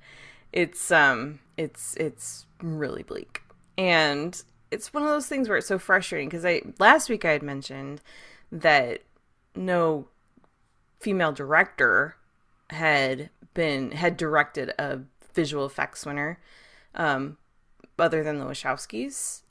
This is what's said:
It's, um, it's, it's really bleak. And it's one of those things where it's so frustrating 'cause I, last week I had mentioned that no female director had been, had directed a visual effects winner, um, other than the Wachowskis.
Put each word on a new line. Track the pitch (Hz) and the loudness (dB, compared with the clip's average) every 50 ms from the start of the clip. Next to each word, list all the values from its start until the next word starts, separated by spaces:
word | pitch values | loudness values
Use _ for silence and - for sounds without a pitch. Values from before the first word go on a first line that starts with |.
| - - - - - - - - _ - | -18 -20 -20 -20 -20 -20 -20 -20 _ -4
It's, | - 180 170 165 - - - - | 0 0 0 0 -2 -6 0 4
um, | 180 156 147 139 127 113 127 147 151 139 _ _ - | 6 8 8 8 6 2 -2 -8 -10 -14 _ _ -8
it's, | - 160 147 - - - - - | -6 -6 -6 -6 -10 -10 -10 -6
it's | - 160 151 - - - - - - - _ _ - | -4 -4 -4 -6 -10 -14 -14 -14 -14 -18 _ _ -12
really | 170 165 156 151 147 127 - - | -8 -8 -6 -4 -4 -4 -6 -8
bleak. | - - - 50 - - - - - - - _ _ _ - - | -10 -10 -12 -12 -12 -12 -16 -18 -18 -18 -20 _ _ _ -4 0
And | 190 180 170 160 156 147 143 147 151 175 - - - _ _ _ _ - | 2 4 6 6 4 4 0 -2 -4 -6 -8 -12 -18 _ _ _ _ -10
it's | - 214 - - | -8 -8 -8 -6
one | - 294 | -4 -2
of | 294 302 | 0 0
those | 294 294 262 | 0 0 -2
things | - 294 269 254 214 | -2 -2 -2 0 2
where | 202 | 0
it's | - 180 | 0 0
so | - 196 185 | 0 -2 -2
frustrating | - - 185 190 180 - 175 156 143 - | 2 2 2 2 2 0 -6 -6 -6 -6
'cause | 170 170 165 | -6 -4 0
I, | 180 170 - - - - - | 0 0 0 -2 -6 0 4
last | 190 220 285 311 - - | 8 8 8 6 4 0
week | 240 - - | -4 -2 2
I | 165 | 0
had | 151 147 | 0 0
mentioned | 147 143 139 139 135 - 135 139 139 139 147 151 _ - - - - - - - - - | 0 -6 -8 -8 -10 -12 -12 -12 -12 -12 -12 -14 _ -20 -20 -20 -20 -20 -20 -20 -18 -14
that | - 165 - 165 151 139 127 120 101 - _ _ _ _ _ _ _ _ _ _ - | -8 0 4 4 6 6 4 0 -4 -8 _ _ _ _ _ _ _ _ _ _ -10
no | 180 185 185 180 175 170 160 156 147 - - _ _ _ _ _ _ _ _ _ _ _ _ _ _ _ _ _ - | -6 -2 0 2 2 2 2 0 -2 -6 -12 _ _ _ _ _ _ _ _ _ _ _ _ _ _ _ _ _ -8
female | - 214 196 185 170 156 | -4 -2 0 2 2 0
director | 143 139 139 135 151 165 196 - - - 135 117 92 104 143 160 - _ _ _ _ _ _ _ _ _ _ - | -2 -4 -6 0 0 0 0 0 0 2 4 6 6 4 2 2 -4 _ _ _ _ _ _ _ _ _ _ -14
had | 156 160 165 156 147 139 135 131 131 127 147 - _ _ - _ - | -6 0 2 2 4 4 2 0 -2 -4 -8 -16 _ _ -20 _ -4
been, | 180 165 156 143 135 127 - | -2 0 0 0 -2 -4 -6
had | - 156 175 175 - | -4 0 0 0 0
directed | - 175 151 156 147 147 - - 151 127 117 - - | 0 -2 2 4 2 2 2 -2 -6 -6 -6 -4 -6
a | 147 139 135 131 135 - _ _ - - - | -4 -4 -6 -8 -10 -16 _ _ -16 -6 -2
visual | 180 160 143 151 143 135 | -2 -2 -2 -2 -4 -4
effects | 139 - - 143 - - - - | -4 -4 -4 -6 -6 -6 -12 -10
winner, | 147 143 143 147 156 175 - _ _ - - - - - - _ _ - | -8 -6 -4 -4 -6 -6 -10 _ _ -20 -20 -20 -20 -20 -20 _ _ -6
um, | - 170 151 139 131 135 147 151 _ _ _ _ _ _ _ _ _ - - - - | -2 0 0 0 0 -2 -8 -10 _ _ _ _ _ _ _ _ _ -20 -12 -2 0
other | 170 160 160 160 | 0 2 2 0
than | 151 151 151 143 | -2 -2 -4 -6
the | 135 | -6
Wachowskis. | 135 139 - - 135 143 143 - - 220 220 254 285 269 - - - - - _ _ | -8 -8 -6 -4 -4 -4 -4 -6 -10 -8 -8 -8 -8 -8 -8 -8 -8 -8 -10 _ _